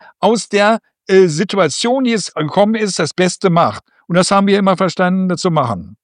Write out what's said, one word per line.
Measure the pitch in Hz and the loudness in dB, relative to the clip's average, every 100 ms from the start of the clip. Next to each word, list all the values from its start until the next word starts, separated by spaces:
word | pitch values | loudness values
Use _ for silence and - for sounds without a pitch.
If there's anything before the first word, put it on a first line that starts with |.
| - _ | -8 _
aus | 196 226 - | 0 0 -2
der, | 202 208 226 _ _ - | 0 2 0 _ _ 2
äh, | 190 185 | 4 4
Situation, | 151 208 196 160 - 233 269 | 0 -2 0 -2 -2 -2 0
die | 247 | 0
es | 226 - | -2 -4
gekommen | - 151 185 208 226 | -8 -4 0 0 0
ist, | 208 - | -2 -4
das | 156 | -4
Beste | - 185 - 190 | -2 -2 0 0
macht. | 170 139 104 - _ - | 2 0 -2 -14 _ -4
Und | 175 | -2
das | 180 | 2
haben | 196 202 | 2 2
wir | 202 | 2
immer | 196 180 | 2 0
verstanden, | 190 - 180 185 185 | -2 0 0 0 -2
das | 170 | -2
zu | 185 | -2
machen. | 156 123 95 90 107 | 0 -2 -4 -10 -20